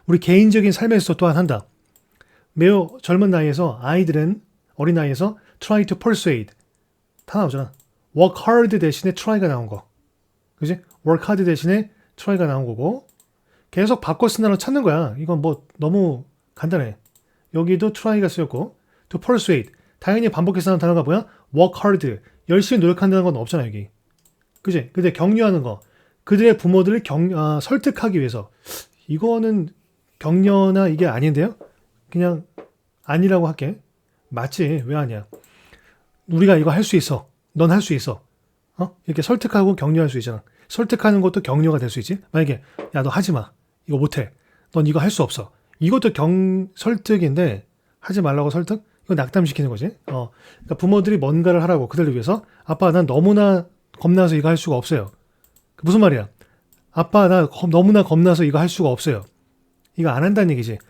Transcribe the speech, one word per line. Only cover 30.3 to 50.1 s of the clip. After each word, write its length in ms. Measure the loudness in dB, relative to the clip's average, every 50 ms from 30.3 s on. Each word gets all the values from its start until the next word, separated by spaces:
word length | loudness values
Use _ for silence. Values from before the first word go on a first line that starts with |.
| 2 2 4 4 4 4 2 2 2 2 2 0
이게 180 | 0 0 0
아닌데요? 480 | -2 0 0 0 0 0 0 -2 -2 -4 -10 -20 -20 _ _ _ _ _ _ _ _
그냥 360 | -4 -2 -2 -2 -2 -4 -8 -14 _ -20 -20 -20 _ _ _ _ _ _ _
아니라고 420 | -2 0 2 2 2 2 2 0
할게. 320 | -2 -4 -6 -6 -8 -8 -10 _ _ _ _ _ _ _ _ _ _
맞지? 540 | -10 -8 -8 -8 -4 -4 -2 -2 -2 -4 -4
왜 100 | -6 -4
아니야? 280 | -4 -4 -6 -8 -10 -12 -16 -20 -20 _ _ _ _ _ _ -20 _ _ _ _ _ _ _ _ _ _
우리가 300 | -4 0 2 4 4 4
이거 140 | 4 4 2
할 120 | 2 0 0
수 140 | 2 0
있어. 320 | 0 0 0 -4 -8 -8 _ _ _ _ _ _
넌 180 | 2 2 4
할 100 | 4 2
수 120 | 2 0 -4
있어. 300 | -4 -4 -6 -10 -10 _ _ _ _ _ _ _ _ _ _ _
어? 180 | -8 -8 -8 -8 _ _
이렇게 160 | -6 -4 -4
설득하고 540 | 0 0 -2 -2 0 0 2 2 2 2 2
격려할 340 | 0 0 0 2 2 2 0
수 80 | -2
있잖아. 260 | -4 -6 -6 -10 -10 -12 _ _ _ _
설득하는 540 | _ -6 -4 -2 -2 -2 0 2 2 4 4
것도 200 | 2 2 0 -2
격려가 360 | -4 -2 0 0 2 2 0 0
될 100 | -4 -6
수 100 | -8 -8
있지. 200 | -8 -8 -8 -10 -10 _
만약에 300 | -2 -2 0 0 -2 -6 -8 _ _ -18 -16 -8 -6
"야, 80 | -4 -4
너 60 | -2
하지 220 | -2 -2 -2 -2
마. 200 | -2 -4 -6 -10 _ _ _ _ _ _ _
이거 100 | -6 -2
못 200 | -2 -2 -2 -2
해. 140 | -6 -8 -8 -12 _ _ _ _ _ _ _
넌 160 | -2 0 0
이거 120 | 2 2 2
할 100 | 0 0
수 140 | 0 -2 -2
없어." 280 | -4 -4 -10 -12 -14 _ _ _ _ _ _
이것도 340 | 0 0 0 2 0 0 0
경-, 560 | 0 0 0 2 2 0 0 0 -2 -4 -8 -12
설득인데, 920 | -6 -4 -4 -4 -4 -2 -2 0 0 0 0 0 0 -2 -2 -2 -6 -12 _ _ _ _ _ _ _
하지 220 | -12 -6 -4 -2
말라고 280 | -2 0 -2 -2 -2 -2
설득? 320 | -4 -4 -4 -4 -6 -8 -8 _ _ _ _
이거 100 | -4 -4
낙담시키는 540 | -4 -4 -2 0 0 0 0 -2 -4 -4 -4
거지. 280 | -4 -6 -8 -8 -10 _ _
어, 220 | -10